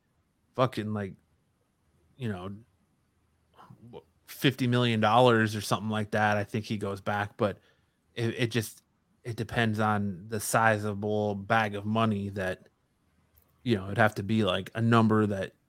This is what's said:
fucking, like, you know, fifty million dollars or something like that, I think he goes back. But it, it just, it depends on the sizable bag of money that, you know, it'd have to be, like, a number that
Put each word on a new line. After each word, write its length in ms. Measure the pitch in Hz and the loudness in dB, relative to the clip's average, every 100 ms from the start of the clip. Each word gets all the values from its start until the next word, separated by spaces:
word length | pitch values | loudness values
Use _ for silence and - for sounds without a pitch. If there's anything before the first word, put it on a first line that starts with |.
| _ _ _ _ _ | _ _ _ _ _
fucking, 380 | - 127 - 107 | -2 -2 -2 -6
like, 220 | 107 98 - _ _ _ _ _ _ _ _ _ - | -6 -8 -12 _ _ _ _ _ _ _ _ _ -10
you 120 | 117 | -8
know, 220 | 92 92 101 117 _ _ _ _ _ _ _ _ - - - 117 80 - _ - | -8 -10 -14 -18 _ _ _ _ _ _ _ _ -20 -20 -20 -20 -20 -20 _ -20
fifty 400 | - 135 - 123 | -2 0 0 0
million 340 | 123 120 110 | 2 2 2
dollars 560 | 107 117 127 113 107 107 | 4 6 6 6 2 -2
or 40 | |
something 300 | - 107 110 | -4 -4 -2
like 200 | 107 104 | -4 -2
that, 240 | 107 107 104 | 0 2 0
I 80 | |
think 220 | 101 113 - | -2 -6 -6
he 100 | 107 | -6
goes 240 | 101 98 | -6 -6
back. 360 | 107 104 104 - | -4 -4 -4 -2
But 220 | 104 90 _ _ _ _ _ | -2 -2 _ _ _ _ _
it, 200 | - 117 - | -6 -4 -2
it 120 | 117 | -2
just, 320 | 120 107 - _ _ _ _ | -2 -6 -10 _ _ _ _
it 120 | 120 110 | -10 -8
depends 440 | 107 123 113 107 | -4 -2 0 0
on 460 | 107 107 101 85 110 | 0 0 -2 -8 -8
the 100 | 107 | -8
sizable 960 | - 120 113 104 107 98 107 107 104 | -2 2 4 2 0 -4 -2 0 0
bag 400 | 101 98 113 107 | -2 0 0 0
of 100 | 98 | -4
money 440 | 104 113 113 101 98 | -2 0 0 0 -4
that, 380 | 101 92 - - _ _ _ _ _ _ _ _ _ | -6 -6 -6 -14 _ _ _ _ _ _ _ _ _
you 120 | 123 101 | -2 -2
know, 100 | 98 | 0
it'd 120 | 98 | 2
have 160 | 107 - | 2 2
to 60 | |
be, 220 | 98 110 | -2 0
like, 260 | 98 95 90 | 0 -2 -6
a 60 | 113 | -2
number 460 | 117 117 110 107 104 | 4 4 6 4 2
that 260 | 98 - - | -2 -8 -12